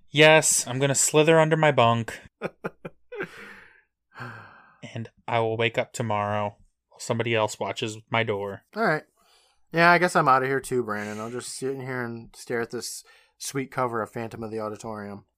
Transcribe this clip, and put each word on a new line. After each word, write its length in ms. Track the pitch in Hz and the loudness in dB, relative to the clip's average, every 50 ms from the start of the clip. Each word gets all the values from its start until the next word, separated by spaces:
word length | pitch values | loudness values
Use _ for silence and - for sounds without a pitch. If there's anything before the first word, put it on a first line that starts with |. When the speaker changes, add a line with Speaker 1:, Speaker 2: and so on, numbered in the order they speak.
| _ _ | _ _
Speaker 1:
Yes, 580 | - 147 151 156 160 156 147 - - - - 127 | 4 6 8 8 8 8 6 4 0 0 -2 -4
I'm 100 | 123 131 | -2 0
gonna 160 | 139 139 131 | 0 0 2
slither 460 | - - - - 151 151 160 160 160 | 0 0 4 4 4 6 6 6 6
under 160 | 156 156 165 | 6 4 2
my 160 | 156 156 151 | 2 2 4
bunk. 480 | 135 131 117 117 117 117 113 - - - - - _ _ | 6 6 6 6 4 2 -2 -4 -10 -14 -18 -20 _ _
Speaker 2:
<laughs> 100 | 208 - - _ - - - _ - - - _ _ _ 494 415 - - - - - - - - - - _ _ _ _ _ _ _ _ _ - 123 120 113 107 98 - - - _ _ _ _ - 117 - | -12 -12 -10 _ -12 -12 -12 _ -18 -20 -20 _ _ _ -12 -12 -12 -12 -14 -18 -20 -20 -20 -20 -20 -20 _ _ _ _ _ _ _ _ _ -16 -16 -16 -16 -18 -20 -20 -20 -20 _ _ _ _ -18 -14 -12
Speaker 1:
And 160 | 120 110 - _ _ _ - | -12 -12 -12 _ _ _ -2
I 100 | 120 117 | -2 0
will 180 | 113 113 113 | 0 0 0
wake 220 | 110 117 117 - 131 | 0 -2 0 0 -2
up 140 | 117 - | -4 -4
tomorrow 640 | - - 120 110 104 104 104 104 104 104 104 104 - _ _ _ _ _ _ _ | -6 -6 -4 -2 -2 -2 -2 -2 -2 -2 -2 -4 -6 _ _ _ _ _ _ _
while 100 | _ - | _ -12
somebody 340 | - - 117 113 113 117 117 | -6 -4 -4 -2 -2 0 0
else 220 | 110 107 107 - - | 0 0 0 -2 -6
watches 400 | 107 98 - - 117 110 107 110 - _ | -8 -8 -6 -6 -6 -8 -8 -10 -8 _
my 140 | 113 113 113 | -2 -2 0
door. 380 | 113 104 98 101 101 98 - _ _ - | -2 -4 -4 -6 -10 -12 -14 _ _ -6
Speaker 2:
All 80 | 208 226 | -2 -2
right. 200 | 190 156 151 - _ _ _ _ _ _ _ _ _ _ _ _ _ | 0 0 -2 -4 _ _ _ _ _ _ _ _ _ _ _ _ _
Yeah, 180 | - 165 170 175 | 2 4 6 6
I 80 | 175 170 | 6 6
guess 180 | 180 180 - | 4 2 2
I'm 120 | 180 156 139 | 4 4 6
outta 160 | 131 131 131 | 4 4 4
here 140 | 135 139 135 | 0 -2 -2
too, 220 | - - 131 123 | -2 -2 -2 -2
Brandon. 380 | 117 107 104 104 104 104 107 107 | -2 -2 -6 -6 -6 -8 -8 -8
I'll 100 | 110 117 | -10 -10
just 260 | 123 123 110 - - | -10 -10 -12 -12 -10
sit 140 | - 135 131 | -8 -8 -6
in 100 | 139 135 | -6 -6
here 220 | 127 131 127 127 | -8 -8 -6 -6
and 280 | 120 117 117 117 117 - - | -6 -8 -8 -12 -14 -18 -20
stare 260 | - - - 127 117 | -18 -10 -6 -6 -4
at 120 | 117 113 | -4 -6
this 320 | - 117 - - - - - _ _ _ _ _ _ _ | -8 -8 -10 -10 -12 -14 -16 _ _ _ _ _ _ _
sweet 320 | - - - 139 131 127 | -12 -8 -6 -6 -8 -6
cover 320 | - 135 127 120 117 113 | -4 -4 -4 -2 -2 -4
of 80 | 104 - | -4 -6
Phantom 320 | - 120 113 110 - 113 | -6 -8 -10 -8 -10 -10
of 80 | 113 107 | -10 -8
the 80 | 110 110 | -8 -6
Auditorium. 640 | 107 107 107 101 - 113 107 104 104 101 101 101 - _ _ | -6 -8 -8 -10 -10 -12 -10 -10 -12 -12 -14 -16 -18 _ _